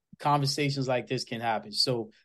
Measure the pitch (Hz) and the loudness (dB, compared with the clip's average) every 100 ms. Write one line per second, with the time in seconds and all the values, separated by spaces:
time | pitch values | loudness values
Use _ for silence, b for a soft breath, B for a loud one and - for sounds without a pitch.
0 | _ - 147 143 139 - 143 139 127 123 | _ -4 2 2 2 2 0 0 0 0
1 | - 127 - 117 117 107 107 104 143 120 | 0 -4 -4 -4 -2 -2 -4 0 0 0
2 | 110 b | -4 b